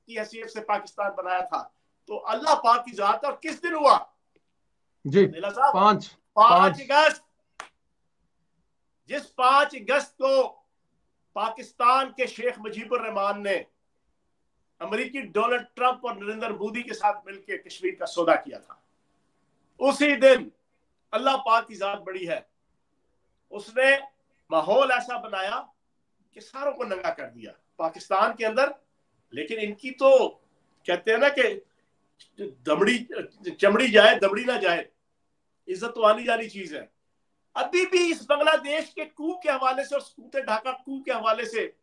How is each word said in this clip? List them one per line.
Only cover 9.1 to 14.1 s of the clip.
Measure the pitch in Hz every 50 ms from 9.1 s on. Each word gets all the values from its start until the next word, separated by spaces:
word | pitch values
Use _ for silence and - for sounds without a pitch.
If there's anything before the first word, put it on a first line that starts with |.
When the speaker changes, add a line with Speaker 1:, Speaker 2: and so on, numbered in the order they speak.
| 254 285 - - _
Speaker 1:
پانچ | - 254 254 269 277 294 285 285
اگست | 262 208 196 262 285 - - _ _
کو | 262 269 269 269 247 - - _ _ _ _ _ _ _ _ _ _ _ _ _ _ _ _
پاکستان | 202 202 226 226 - 160 - _ _ 247 240 254 262 269 254
کے | - - 254 226
شیخ | - - 233 247 220 -
مجیب | - 214 202 208 233 - 196
الرحمان | 202 220 220 208 196 196 202 202 208 202
نے | 196 196 165 - - _ _ _ _ _ _ _ _